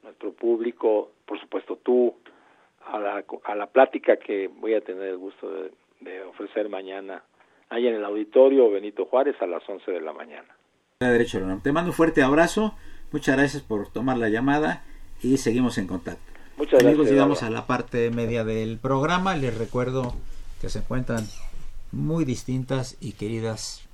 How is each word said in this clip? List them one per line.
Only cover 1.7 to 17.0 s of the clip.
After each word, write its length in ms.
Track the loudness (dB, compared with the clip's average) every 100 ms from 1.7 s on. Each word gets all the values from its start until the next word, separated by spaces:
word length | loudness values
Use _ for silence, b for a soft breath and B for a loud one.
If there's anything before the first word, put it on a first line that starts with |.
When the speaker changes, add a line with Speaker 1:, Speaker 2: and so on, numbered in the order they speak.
| -10
Speaker 1:
tú, 320 | 0 4 2 0 -20 b b b b b -10
a 100 | -6
la, 280 | -4 -6 -8 -12
a 120 | -8 -6
la 120 | 0
plática 480 | 4 4 4 2 2
que 320 | 2 -4 -4
voy 260 | -6 -2
a 60 | -2
tener 240 | -2 -8
el 140 | -6 -8
gusto 340 | -10 -12 -12
de, 200 | -10 -12 -14 _ _
de 240 | -16 -14
ofrecer 460 | -16 -14 -8 -4 -4
mañana 540 | -6 -10 -12 -12 -14 _ b b b b
ahí 160 | 0 0
en 100 | 0
el 100 | -2
auditorio 680 | -4 2 8 8 10 6
Benito 340 | 4 -4 -6 0
Juárez 300 | 2 0 -2
a 40 | -4
las 220 | -6 -8
once 240 | -12 -6
de 80 | -6
la 140 | -6
mañana. 340 | -12 -14 -18 -20 _ _ _ _ _
Speaker 2:
Derecho 360 | 2 4 4 0
a 40 |
la 60 | -2
unam. 140 | -2
Te 120 | 0
mando 160 | 0 0
un 20 |
fuerte 300 | 2 4 6
abrazo, 500 | 4 6 4 4 -2 -2 b b b
muchas 240 | -4 2 4
gracias 260 | 2 0
por 300 | -4 -6 -4
tomar 260 | -4 -2 0
la 120 | 0
llamada 560 | 0 2 2 0 -4 b b b -6
y 140 | 0 2
seguimos 420 | 2 2 0 0
en 100 | -4
contacto. 360 | -6 -8 -12 -14 B B -8
Speaker 1:
Muchas 260 | 4 6
Speaker 2:
Amigos, 180 | 8 6